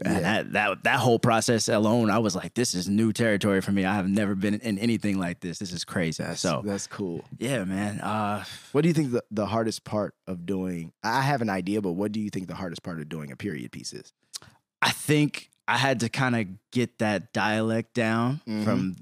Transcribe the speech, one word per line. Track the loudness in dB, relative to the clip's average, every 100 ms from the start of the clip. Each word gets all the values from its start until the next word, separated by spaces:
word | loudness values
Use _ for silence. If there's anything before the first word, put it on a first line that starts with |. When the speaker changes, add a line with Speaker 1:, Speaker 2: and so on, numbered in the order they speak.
Speaker 1:
Yeah. | 0 0
Speaker 2:
That, | 2 0 0
that, | 0 0 0
that | 2 4
whole | 4 4
process | 6 4 4 2 2
alone, | 2 4 4 4
I | 2
was | 2 -2
like, | -4
"This | -2 0
is | -2 0
new | 2 2
territory | 2 2 2 4 2
for | 2
me. | 2 2
I |
have | 2 2
never | 2 2
been | 0 0 0
in | -2 -2
anything | 0 0 0 0
like | -2 -6
this. | -8 -8
This | -8
is | -8 -4
crazy." | -2 -2 -2
Speaker 1:
That's, | -6 -2
Speaker 2:
So, | 0 0
Speaker 1:
that's | -2 -6 -6
cool. | -8 -6 -6 -10 -8
Speaker 2:
yeah, | -4 -2
man. | -2 -2 -4 -4
Uh, | -4 -2 -2 -4 -8 -14 -4
Speaker 1:
What | 2
do | 2
you |
think | 2 0
the, | -2 -4
the | -4 -2
hardest | 0 -2 -4
part | -6 -4 -4 -6 -10
of | -10
doing, | -4 -4 -4 -6 -10 -8
I | -2 0
have | 2 0
an | 0
idea, | -2 0 -2
but | 0
what | -2 -2
do | -2
you | -4
think | -6 -8
the |
hardest | -8 -8 -8
part | -10 -10
of | -8
doing | -10 -10
a | -8
period | -6 -6 -8
piece | -12 -12
is? | -14 -18 _ _ -16 -16 _ _ _
Speaker 2:
I | -2
think | 0 2 4 4 0 -12 _ 0
I | 2
had | 4 2
to | 0
kinda | 2 2 2 -2 -6 _
get | -2 -2 0
that | 0 0 -2
dialect | -2 0 2 2 0 -2
down | 0 2 2 2 -2 -4
Speaker 1:
Mm-hmm. | -2
Speaker 2:
from, | 0 2 0 -4